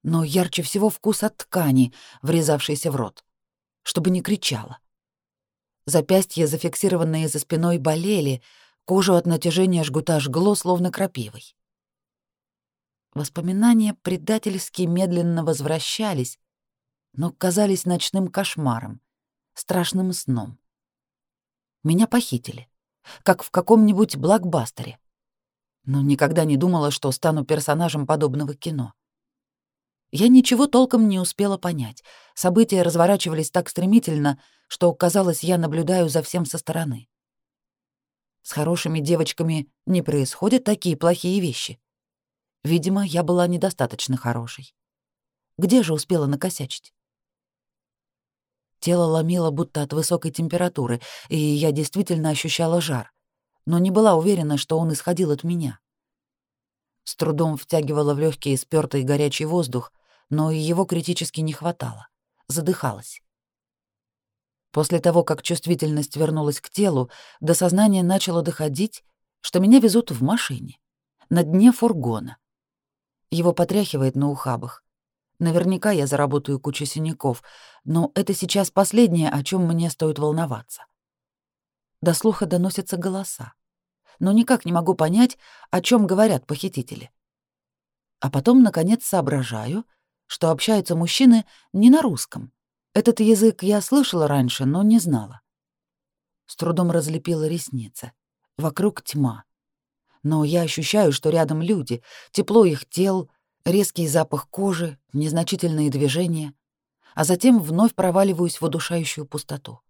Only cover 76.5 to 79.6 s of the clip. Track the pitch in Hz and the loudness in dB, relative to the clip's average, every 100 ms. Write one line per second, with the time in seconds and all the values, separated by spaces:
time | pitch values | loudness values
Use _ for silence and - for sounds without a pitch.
76.5 | 135 147 135 147 156 160 156 139 120 - | -6 -6 -8 -8 -6 -6 -4 -4 -6 -12
77.5 | - - _ - 160 - - 202 196 185 | -20 -20 _ -2 -2 0 -2 -2 -4 -2
78.5 | 202 190 - 196 214 233 170 151 143 139 | -2 0 0 2 4 4 4 0 -2 -2
79.5 | 190 | -2